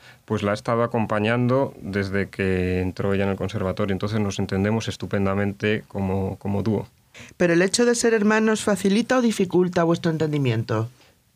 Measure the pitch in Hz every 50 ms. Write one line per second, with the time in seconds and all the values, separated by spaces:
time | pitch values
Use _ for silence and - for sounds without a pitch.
0 | - - - - _ - 110 101 101 101 104 104 - - 117 117 120 117 120 117
1 | 107 92 110 104 104 110 120 123 123 120 127 135 139 - - - - 98 95 101
2 | 98 95 98 101 92 - - - 98 95 92 92 90 92 92 90 90 92 - -
3 | 101 98 98 98 98 98 95 92 95 95 - 98 95 92 90 - 107 98 95 92
4 | 104 101 110 107 104 98 98 - 98 90 98 95 98 107 110 113 - - - -
5 | - 87 113 101 98 98 98 101 101 101 98 - 110 107 107 - - - - 101
6 | 98 95 95 98 95 92 95 - - 101 101 101 98 113 104 98 - - _ _
7 | _ _ - - - - - - 180 170 165 170 180 190 - - 240 240 240 233
8 | 240 233 226 220 202 214 214 220 220 220 220 214 - 214 202 190 - 196 196 226
9 | 240 - 254 262 240 233 214 - 196 - - 175 185 175 180 180 170 165 170 170
10 | - 170 160 151 160 151 147 147 139 123 113 110 110 - 113 110 113 120 - _
11 | _ _ _ _ _ _ _